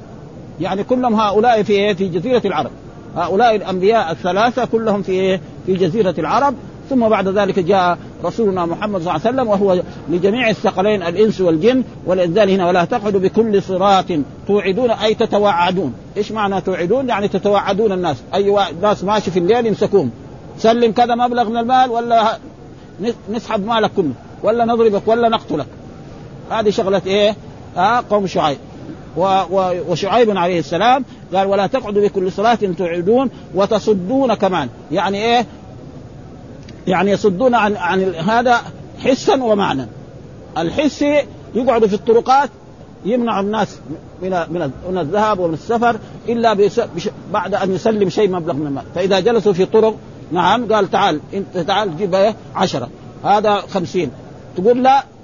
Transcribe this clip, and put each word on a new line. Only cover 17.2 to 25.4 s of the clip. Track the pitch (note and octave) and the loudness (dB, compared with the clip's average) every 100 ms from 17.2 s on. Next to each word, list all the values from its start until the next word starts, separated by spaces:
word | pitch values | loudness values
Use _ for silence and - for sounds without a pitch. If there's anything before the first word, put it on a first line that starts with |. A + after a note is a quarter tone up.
| G3+ | 0
تتوعدون | G3 G3+ G3+ E3 G3 A3 | 0 2 0 0 0 0
الناس. | F#3 F3 C3+ - | 0 -2 -4 -4
أي | F#3 G3+ | 0 2
وا-، | G3+ F#3 D#3+ | 2 0 0
ناس | G#3 G3+ | 0 0
ماشي | F#3 G#3+ G3 | 0 -2 0
في | F3+ | -2
الليل | F3 A#3 A#3 | 2 2 2
يمسكوهم: | F#3 G3+ G3+ C#3 - - - - - | 0 2 2 2 -4 -18 -20 -18 -2
"سلم | A3 A#3 A#3 | 2 4 4
كذا | G#3+ A#3+ A#3+ | 4 2 2
مبلغ | B3 A#3+ A3 | 0 0 0
من | A#3 | 0
المال، | A#3 B3+ B3+ | 0 2 2
ولا | A#3 A#3+ A#3 A3 G#3+ - - - - - - | 0 2 2 2 -2 -10 -20 -20 -20 -20 -6
نس-، | G3+ A3+ - | -4 -4 -6
نسحب | A3+ - A3 G3 | -8 -4 -4 0
مالك | A3+ G3+ - | 0 0 0
كله، | D#3+ A#2 - - | -2 -2 -12 -6
ولا | G3 A#3 A#3 | 0 2 2
نضربك، | A#3 A3+ G3 G#3 | 4 4 2 0
ولا | A#3 A#3 | 2 2
نقتلك". | A3+ | 0